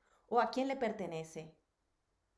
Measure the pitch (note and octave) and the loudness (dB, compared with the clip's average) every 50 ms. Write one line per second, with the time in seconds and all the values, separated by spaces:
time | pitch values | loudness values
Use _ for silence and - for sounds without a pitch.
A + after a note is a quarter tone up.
0 | _ _ _ _ _ _ G#3+ A#3+ A3 A3+ - B3+ C4 C4+ C4+ C4+ A#3+ G#3+ G3+ G3+ | _ _ _ _ _ _ 4 4 4 4 2 0 0 0 0 0 0 0 0 -2
1 | F#3+ E3+ E3 D#3+ D#3+ D#3+ - E3 D#3 D#3 - _ _ _ _ _ _ _ _ _ | -4 -4 -4 -6 -8 -8 -10 -12 -12 -12 -16 _ _ _ _ _ _ _ _ _
2 | _ _ _ _ _ _ _ | _ _ _ _ _ _ _